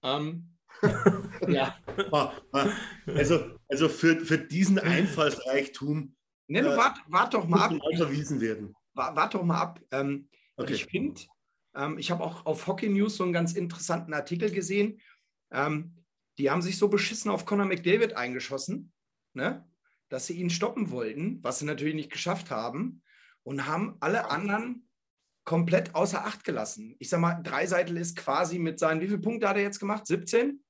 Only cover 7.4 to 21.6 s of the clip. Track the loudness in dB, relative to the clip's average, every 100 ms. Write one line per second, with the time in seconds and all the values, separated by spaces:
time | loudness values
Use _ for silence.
7.4 | 4 4 6 2 0 0 0 0 -2 -2
8.4 | -2 -2 -8 -14 _ -6 -4 0 0 2
9.4 | 2 2 0 -6 _ -4 -2 -4 -8 _
10.4 | _ -8 -4 -4 -2 -2 -4 -6 -18 _
11.4 | _ _ _ -6 -6 -4 -2 -2 -2 -6
12.4 | -4 -4 -2 -2 0 2 2 2 0 2
13.4 | 0 0 -4 -6 -2 -2 -2 -6 -4 -2
14.4 | 0 -2 -2 0 0 -2 _ _ _ _
15.4 | _ -2 -2 -2 -6 -16 _ _ _ -2
16.4 | 0 2 0 2 2 4 0 -4 -2 -4
17.4 | 0 0 0 0 4 4 4 0 -4 -4
18.4 | -6 -6 -6 -8 -10 _ _ _ _ -4
19.4 | -4 -4 -12 _ _ _ _ -10 -8 -4
20.4 | -2 0 -2 -2 -4 -4 -6 -4 -6 -4
21.4 | -4 -4